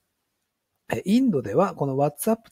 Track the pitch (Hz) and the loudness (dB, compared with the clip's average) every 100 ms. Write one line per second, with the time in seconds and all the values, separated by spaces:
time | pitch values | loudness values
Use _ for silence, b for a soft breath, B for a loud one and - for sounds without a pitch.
0 | _ _ _ _ _ _ _ _ - 110 | _ _ _ _ _ _ _ _ -8 -4
1 | - 233 269 147 110 120 190 165 143 135 | 2 2 2 0 0 0 0 -2 -4 0
2 | 147 - - 220 _ | -2 -2 -2 -2 _